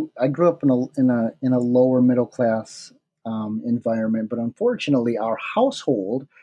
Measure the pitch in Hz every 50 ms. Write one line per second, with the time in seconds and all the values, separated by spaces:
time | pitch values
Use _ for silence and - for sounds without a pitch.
0 | 156 156 - - 127 135 139 143 175 170 165 - - 139 127 123 127 127 - 139
1 | 131 127 123 117 113 113 - - - 127 127 123 120 120 123 123 127 131 127 127
2 | 123 127 123 123 120 117 - - 123 117 113 110 110 - - - - - - _
3 | _ _ _ _ _ 113 113 110 110 107 107 110 117 120 120 117 - 117 113 113
4 | 110 110 110 113 110 107 120 113 117 117 - - 208 240 247 - - - 143 127
5 | 117 120 117 107 107 113 110 - - - - 208 247 277 262 - - - 135 107
6 | 92 95 117 135 139 - _ _